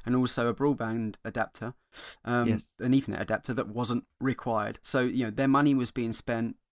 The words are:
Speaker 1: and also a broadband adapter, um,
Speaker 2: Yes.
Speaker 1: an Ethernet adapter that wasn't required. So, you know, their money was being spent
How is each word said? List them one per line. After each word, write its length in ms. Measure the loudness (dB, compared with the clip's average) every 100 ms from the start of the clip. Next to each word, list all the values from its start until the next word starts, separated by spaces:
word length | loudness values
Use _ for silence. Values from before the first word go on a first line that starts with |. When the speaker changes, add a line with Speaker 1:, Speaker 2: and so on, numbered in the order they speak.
| 0
Speaker 1:
and 80 |
also 340 | 2 2 2 0
a 40 |
broadband 600 | 2 0 0 -2 -2 -4 -6
adapter, 500 | -6 -4 -4 -6 -10 -10 _ -16 -16 -10 -2
um, 220 | 2 2
Speaker 2:
Yes. 180 | 0 -4 -4
Speaker 1:
an 120 | 2
Ethernet 280 | 2 2 -4
adapter 320 | -2 -4 -2
that 160 | -4 -4
wasn't 360 | -4 -2 -2 -4 -4
required. 600 | -4 -2 -2 -2 -2 -4
So, 180 | -2 0
you 220 | 2 0 -2
know, 60 |
their 160 | 0 4
money 260 | 6 6
was 180 | 4 0
being 200 | -2 -4
spent 440 | -4 -2 -2 -4 -6 _